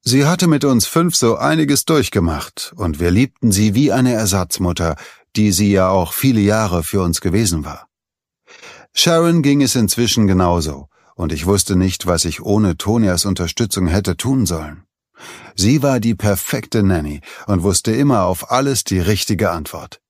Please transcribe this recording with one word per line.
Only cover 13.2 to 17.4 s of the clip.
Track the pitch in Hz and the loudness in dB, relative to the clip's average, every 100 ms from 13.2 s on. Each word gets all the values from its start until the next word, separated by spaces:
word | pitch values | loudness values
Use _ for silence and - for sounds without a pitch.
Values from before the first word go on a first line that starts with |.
| 104 | -2
Unterstützung | 92 85 - 113 - 90 | -2 -4 -4 -4 -2 0
hätte | 90 98 87 | 0 0 -4
tun | 123 135 95 | -2 0 0
sollen. | 85 76 80 _ _ _ _ - - - - | -4 -8 -16 _ _ _ _ -20 -20 -18 -2
Sie | 101 147 | 2 2
war | 135 127 | 2 0
die | 113 107 | 0 -2
perfekte | 107 95 - 131 - 117 | -2 -2 -4 -8 -4 0
Nanny | 98 87 76 73 - - | 2 0 -2 -10 -14 -20